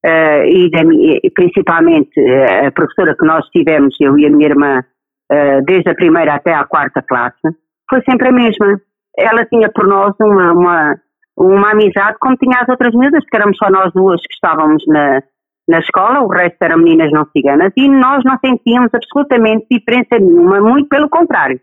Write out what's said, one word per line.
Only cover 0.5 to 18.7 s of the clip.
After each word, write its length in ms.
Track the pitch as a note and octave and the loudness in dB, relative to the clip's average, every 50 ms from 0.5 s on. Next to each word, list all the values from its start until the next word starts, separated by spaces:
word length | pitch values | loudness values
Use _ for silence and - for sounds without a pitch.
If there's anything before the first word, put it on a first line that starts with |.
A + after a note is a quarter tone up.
| E3+ F#3 F3+ E3+ | 2 2 2 0
da 120 | D#3 E3 D#3+ | 0 0 2
mi-, 360 | E3 D#3+ D3+ - D#3+ D3 - | 2 2 2 2 0 0 0
e 80 | - F#3 | -2 -2
principalmente, 880 | _ - F3+ F3 - G3+ F3+ - E3 E3 E3 E3+ E3 D3+ C#3 - _ D3+ | _ 0 -2 0 0 -2 -2 -2 0 0 2 2 2 0 0 -2 _ -2
eh, 500 | A#2+ B2 B2+ C3+ C3+ A#2 F#2+ G2+ C#3 C3+ | 0 2 2 2 0 0 0 0 -2 -2
a 40 | |
professora 420 | C3 - E3 - - - F#3 D#3 C#3 | -2 -4 -6 -4 -4 -4 -2 -2 -2
que 120 | - D#3+ | -2 -2
nós 180 | D#3 D#3+ D#3+ - _ | 0 0 -2 -4 _
tivemos, 460 | _ F3 D3 D#3+ D#3 D3 C#3 C3+ B2 - | _ -2 0 0 0 0 0 0 0 0
eu 180 | D3 C#3 C#3 D3 | 0 2 2 2
e 60 | D3 | 2
a 60 | D3 | 4
minha 160 | D3 D3 D3+ | 2 2 2
irmã, 360 | D3 D3 C#3+ C#3+ C#3+ C3+ B2+ B2+ _ _ _ _ _ _ _ _ _ | 2 2 0 0 0 -2 -4 -6 _ _ _ _ _ _ _ _ _
eh, 300 | C#3+ D3 C#3+ C#3+ C#3 C3+ | -2 0 0 0 0 0
desde 280 | C#3+ D#3 F#3+ F#3 D3+ F3 | 0 0 -2 0 0 -2
a 40 | D#3+ | -2
primeira 400 | - F3 E3 D#3+ E3+ E3 D3 D3 | 0 0 0 2 2 0 -2 -2
até 200 | C#3 _ F3 E3 | -4 _ -4 -4
à 100 | D3+ - | -4 -4
quarta 380 | - - D3+ C#3+ C3+ _ C#3 | -4 -4 -4 -4 -4 _ -8
classe, 460 | - - C3 A#2+ A#2+ B2 _ _ - D#3+ E3 _ _ _ _ _ _ - | -6 -4 -4 -4 -4 -6 _ _ -8 -8 -8 _ _ _ _ _ _ -4
foi 120 | C4 B3+ B3+ - | -4 -2 0 -2
sempre 200 | B3+ A#3 B3+ B3+ | -2 0 0 0
a 40 | |
mesma. 480 | B3+ B3 A#3+ A3+ G3+ - G#3+ G3 G#3 G3 _ _ _ _ _ _ _ - | 2 2 0 0 -2 -2 -2 -2 -2 -2 _ _ _ _ _ _ _ -2
Ela 260 | - A3 A3 A#3 A#3 | -2 0 0 -2 -2
tinha 260 | A3+ - A#3 G#3+ G#3+ | -2 0 0 0 0
por 160 | G#3+ - - | -2 -2 0
nós 280 | G3 G3 G3 G3 G#3 G3 _ | 0 0 0 0 -2 -2 _
uma, 320 | G#3+ G#3+ G3+ F#3+ F3+ F3 | 0 2 2 2 2 2
uma, 480 | E3+ F3 F3+ F3+ F3 E3 D3+ D3 - - _ _ _ _ _ _ _ | 2 2 2 0 0 0 -2 -2 -4 -6 _ _ _ _ _ _ _
uma 340 | - F#3 F#3 G3 G3 G3+ G#3 | 0 2 2 2 2 2 2
amizade 440 | G#3+ G#3+ G#3+ G3 - G3+ G3 G#3+ A3+ - | 2 2 0 0 0 -2 -2 -2 -4 -4
como 160 | - C4 B3+ | -2 -2 -2
tinha 240 | B3+ C4+ B3 B3+ B3 | 0 0 -2 -2 -2
as 80 | B3 B3 | -2 -2
outras 260 | B3+ B3+ B3+ A#3+ A3+ | -4 -2 -2 -2 0
miúdas, 300 | A#3+ B3+ C#4+ C#4+ D4+ D4 | 0 0 2 0 -2 -2
porque 120 | - - | -2 -4
éramos 200 | A3 G#3 G#3 F#3+ | -2 -2 -2 -2
só 140 | - G#3+ G3+ | -2 0 0
nós 220 | F#3+ F#3+ F#3+ F3+ | 0 0 0 0
duas 280 | E3 F#3 F#3+ F#3+ F3 E3+ | 0 0 2 2 0 -2
que 140 | - - - | -6 -12 -12
estávamos 500 | - - F3 D#3+ D3+ D#3 D3+ D#3 D3+ - | -6 -4 -2 -2 0 0 0 0 0 0
na, 360 | D3+ D#3 D3+ D3 C#3+ C3 C3 C3+ _ _ _ _ _ _ _ _ - | 0 0 0 0 0 -2 -2 -4 _ _ _ _ _ _ _ _ -2
na 100 | E3 E3 | -2 -2
escola, 400 | E3+ - - F#3 F#3+ A3 C4 C#4+ | 0 -2 0 0 0 0 0 0
o 80 | B3+ F#3+ | -2 -2
resto 280 | F#3+ F3+ F3+ E3+ F3 _ | -2 -2 -2 -2 -2 _
eram 180 | F3+ E3 E3 E3 | -4 0 2 2
meninas 320 | E3 E3+ E3 D#3+ D#3+ D3+ | 2 4 4 2 2 2
não 160 | D3+ D3+ D3+ _ _ | 0 -2 -2 _ _
ciganas, 360 | C#3 B2+ C#3 C#3 D3 F3 G3 - | -2 -2 0 0 2 0 0 0
e 120 | C4 C4+ C#4 | 0 2 2
nós 340 | C4+ C4+ B3+ C4 C#4 C#4 B3 | 2 2 2 2 0 0 0
não 140 | C4 C4+ B3+ | -2 -2 -2
sentíamos 520 | - C4 B3+ - _ A#3 | -2 -4 -4 -2 _ -2